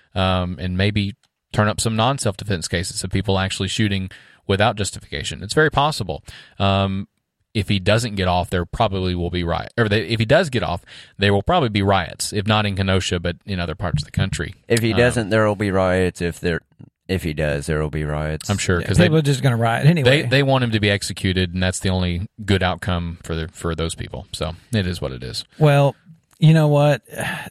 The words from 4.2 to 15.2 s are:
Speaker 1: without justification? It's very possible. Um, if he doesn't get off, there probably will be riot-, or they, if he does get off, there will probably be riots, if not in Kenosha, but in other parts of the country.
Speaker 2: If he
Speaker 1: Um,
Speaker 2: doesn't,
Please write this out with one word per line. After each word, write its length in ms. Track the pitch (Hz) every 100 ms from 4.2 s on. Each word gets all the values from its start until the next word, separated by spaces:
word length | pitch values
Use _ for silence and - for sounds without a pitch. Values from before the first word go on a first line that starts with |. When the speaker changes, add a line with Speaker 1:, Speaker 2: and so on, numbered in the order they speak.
| - _ -
Speaker 1:
without 280 | 98 104 104
justification? 680 | 95 - - 71 - 78
It's 120 | 98 151
very 160 | 156
possible. 520 | 139 147 - 92 71 - - - -
Um, 480 | 98 98 98 98 - _ _ _ _ 110
if 140 | 95
he 100 | 101
doesn't 360 | 92 110 120 101
get 120 | 92
off, 220 | 90 87
there 160 | 92 87
probably 500 | - 110 95 92 90
will 140 | 85
be 140 | 87 85
riot-, 280 | 82 - -
or 100 | 107
they, 140 | 104 87
if 120 | 113
he 60 | 110
does 240 | 156 170
get 120 | 123
off, 220 | 85 87 - - - -
there 160 | 98
will 80 | 101
probably 280 | 135 180 123
be 120 | 101
riots, 520 | 98 95 - - -
if 120 | 104 101
not 200 | 107 101
in 100 | 95
Kenosha, 420 | 95 95 - 90
but 180 | 87 87 -
in 140 | 92
other 140 | 87 80
parts 280 | 87 -
of 20 | -
the 60 |
country. 420 | - 98 - - - -
Speaker 2:
If 140 | 117
he 100 | 113
Speaker 1:
Um, 80 | 107
Speaker 2:
doesn't, 300 | 123 120